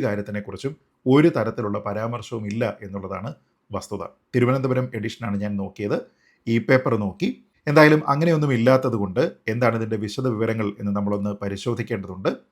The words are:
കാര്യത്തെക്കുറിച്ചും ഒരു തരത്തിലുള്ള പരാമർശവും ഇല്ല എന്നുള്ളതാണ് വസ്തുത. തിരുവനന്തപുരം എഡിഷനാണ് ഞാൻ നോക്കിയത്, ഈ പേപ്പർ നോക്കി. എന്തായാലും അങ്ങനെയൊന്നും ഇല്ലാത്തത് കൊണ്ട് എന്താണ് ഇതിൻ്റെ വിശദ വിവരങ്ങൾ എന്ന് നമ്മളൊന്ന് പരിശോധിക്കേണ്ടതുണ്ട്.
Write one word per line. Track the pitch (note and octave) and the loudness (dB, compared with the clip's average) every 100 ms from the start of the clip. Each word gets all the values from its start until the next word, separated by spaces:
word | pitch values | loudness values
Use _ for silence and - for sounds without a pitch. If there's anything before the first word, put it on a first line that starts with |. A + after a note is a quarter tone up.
| B2 | 0
കാര്യത്തെക്കുറിച്ചും | G#2 G#2 G#2 G2+ F#2+ C#3 D#3 _ _ B2+ | -2 -6 -8 -10 -10 -10 -10 _ _ 4
ഒരു | C#3 E3 C3+ | 6 6 4
തരത്തിലുള്ള | A2 A#2 G#2+ G#2 G2+ | -2 -4 -4 -4 -4
പരാമർശവും | G#2 A2+ A#2+ - A2+ G#2 | -4 -6 -8 -8 -8 -6
ഇല്ല | G#2+ A2+ - G2+ | -2 -4 -4 -10
എന്നുള്ളതാണ് | G2 F#2+ F#2+ A#2 - _ _ _ G2 | -10 -10 -8 -10 -12 _ _ _ -10
വസ്തുത. | - G2+ E2+ - _ | -8 -8 -10 -16 _
തിരുവനന്തപുരം | B2+ A#2+ C3+ C3 B2+ B2 A2 | 2 2 2 0 0 -2 -6
എഡിഷനാണ് | A2 - A2 G2+ | -8 -6 -6 -4
ഞാൻ | G#2 G2+ | -4 -4
നോക്കിയത്, | G2 - G#2 E3+ - _ _ _ - | -6 -6 -4 -4 -6 _ _ _ 0
ഈ | A2+ A2+ | 0 4
പേപ്പർ | C3 C#3 A2 G2+ | 4 4 0 -2
നോക്കി. | - G3 - _ _ D3+ | -2 -4 -4 _ _ 2
എന്തായാലും | D3 D3+ D3+ C#3 | 6 8 6 2
അങ്ങനെയൊന്നും | C#3+ E3+ D#3 D3 A#2+ | 0 2 2 2 2
ഇല്ലാത്തത് | A#2+ C3 C3 A#2 | 4 4 4 0
കൊണ്ട് | G2 F#2 D#3+ - - | 0 0 -2 -4 -6
എന്താണ് | A#2 A#2+ A2+ | 0 2 2
ഇതിൻ്റെ | A2 G#2+ G#2 | -2 -4 -4
വിശദ | A#2 B2+ G#2+ | -4 -2 0
വിവരങ്ങൾ | A2+ A2+ G#2 - | 0 0 -4 -4
എന്ന് | G2+ G2+ | -4 -2
നമ്മളൊന്ന് | G2+ G2+ G2+ G2+ | -2 -2 -4 -4
പരിശോധിക്കേണ്ടതുണ്ട്. | G2+ G2 B2 A2+ A#2 G#2+ G2 F#2 B2 B3+ _ | -6 -6 -4 -4 -4 -6 -6 -6 -4 -4 _